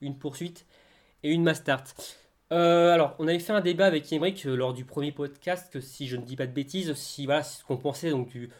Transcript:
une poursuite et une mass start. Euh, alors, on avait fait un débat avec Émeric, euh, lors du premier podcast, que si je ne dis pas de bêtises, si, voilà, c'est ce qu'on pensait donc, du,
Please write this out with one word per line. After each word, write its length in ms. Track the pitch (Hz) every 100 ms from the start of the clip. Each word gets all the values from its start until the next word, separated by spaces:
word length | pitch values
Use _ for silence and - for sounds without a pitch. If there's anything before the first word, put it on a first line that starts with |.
une 180 | 143 135
poursuite 480 | 147 - 175 - _ _ _ _ _ _
et 80 | 147
une 120 | 165
mass 160 | 165 151
start. 600 | - 131 - - - - _ _ -
Euh, 420 | 170 170 170 175
alors, 220 | 170 143 -
on 100 | 160
avait 100 | 170
fait 140 | 170
un 80 | 214
débat 240 | 175 170
avec 260 | 196 156 -
Émeric, 360 | 156 180 190 139
euh, 100 | 127
lors 160 | 127
du 140 | 123 131
premier 260 | 147 147
podcast, 580 | 143 143 143 175 180 -
que 100 | 135
si 260 | - - 131
je 100 | 123
ne 60 |
dis 140 | 120 131
pas 100 | 127
de 60 |
bêtises, 420 | 143 139 185 165
si, 320 | 139 - - 139
voilà, 160 | 151
c'est 180 | 143 -
ce 40 |
qu'on 120 | - 127
pensait 340 | 143 131 165
donc, 180 | 135 117
du, 200 | 120 120